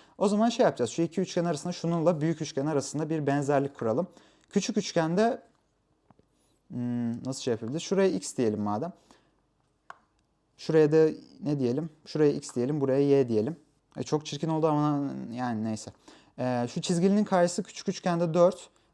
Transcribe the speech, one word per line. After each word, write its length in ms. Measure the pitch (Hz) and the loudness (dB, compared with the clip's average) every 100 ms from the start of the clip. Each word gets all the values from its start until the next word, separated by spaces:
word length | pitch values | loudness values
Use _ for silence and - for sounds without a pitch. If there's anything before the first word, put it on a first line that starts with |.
| - - | -20 -2
O 100 | 196 | 0
zaman 220 | 208 233 | 2 2
şey 140 | 233 | 2
yapacağız. 280 | 202 - 120 | 2 2 -2
Şu 100 | - | -2
iki 200 | 165 - | -2 -2
üçgen 240 | 180 - 170 | -4 -2 -2
arasında, 280 | 151 180 | -2 -6
şununla 480 | 175 170 170 160 160 | -6 -2 0 2 2
büyük 200 | 156 160 | 0 -2
üçgen 240 | 156 - 147 | -4 -4 -2
arasında 440 | 147 131 143 156 | -2 -2 -4 -4
bir 180 | 160 139 | -2 0
benzerlik 480 | 143 139 143 139 - | 0 2 0 0 -4
kuralım. 320 | 113 120 185 - _ _ _ | -2 -2 -4 -8 _ _ _
Küçük 280 | 202 190 214 | -2 -2 -2
üçgende, 640 | - 170 160 180 226 240 - _ _ _ _ _ _ _ _ _ _ _ - | -2 -2 0 2 0 0 -10 _ _ _ _ _ _ _ _ _ _ _ -12
hmm, 560 | 123 123 120 117 117 | -8 -4 -4 -4 -4
nasıl 180 | 127 135 | -6 -6
şey 100 | - | -4
yapabiliriz? 300 | 113 113 151 | -4 -4 -8
Şuraya 280 | - 190 190 | -2 2 2
x 280 | 185 - - | 0 -4 -2
diyelim 240 | 113 104 | 0 0
madem. 320 | 104 104 165 - _ _ _ _ _ _ _ _ - - _ _ _ _ _ - | -2 -4 -6 -10 _ _ _ _ _ _ _ _ -20 -20 _ _ _ _ _ -12
Şuraya 340 | - 160 151 | 2 4 6
da 200 | 160 156 156 - - | 6 4 2 -12 -10
ne 160 | 139 147 | -4 0
diyelim? 300 | 123 131 160 - - | 0 -2 -4 -10 -6
Şuraya 260 | 151 151 | 2 2
x 240 | 143 - - | 2 -4 -2
diyelim, 260 | 123 151 | -2 0
buraya 200 | 135 135 | 2 4
y 280 | 143 139 127 | 4 4 4
diyelim. 300 | 107 113 170 _ _ _ - | 2 0 -4 _ _ _ -10
E, 60 | |
çok 220 | 123 151 151 | -4 -4 -4
çirkin 240 | 143 160 | -6 -4
oldu 180 | 160 156 | 0 0
ama 420 | 147 147 143 139 131 127 | 2 2 0 -4 -8 -10
yani 300 | 117 127 110 | -6 -4 -4
neyse. 280 | 110 110 - - - - _ - | -4 -6 -10 -18 -20 -20 _ -6
E, 280 | 127 123 120 | -2 -2 -2
şu 120 | - | -4
çizgilinin 420 | - 170 190 202 | -2 2 4 4
karşısı 400 | 208 185 175 196 | 2 2 2 0
küçük 260 | 190 - - | -8 -8 -8
üçgende 440 | 185 185 170 170 | -4 -2 0 2
dört. 360 | 170 175 180 - _ _ | 4 4 4 -8 _ _